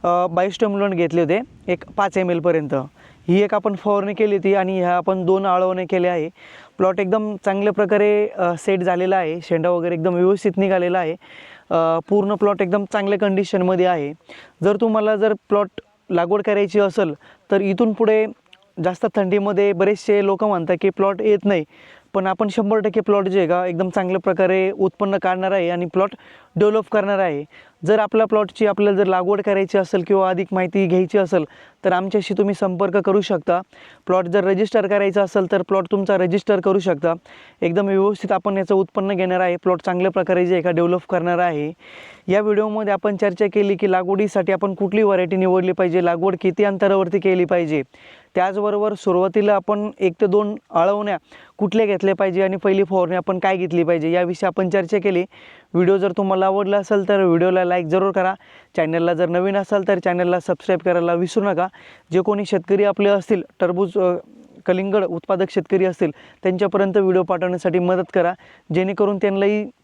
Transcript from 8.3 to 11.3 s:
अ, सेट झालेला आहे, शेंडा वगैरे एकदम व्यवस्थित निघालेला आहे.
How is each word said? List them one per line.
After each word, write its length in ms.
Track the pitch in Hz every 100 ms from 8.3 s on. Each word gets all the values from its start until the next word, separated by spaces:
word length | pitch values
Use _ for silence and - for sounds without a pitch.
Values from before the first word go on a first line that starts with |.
| -
अ, 200 | 175 170
सेट 240 | - 190
झालेला 340 | 180 180 185 190
आहे, 240 | 165 165
शेंडा 280 | 156 165 165
वगैरे 240 | 175 170
एकदम 200 | 170 165
व्यवस्थित 380 | 175 180 196 208 185
निघालेला 420 | 196 185 180 185
आहे. 140 | 165 170 -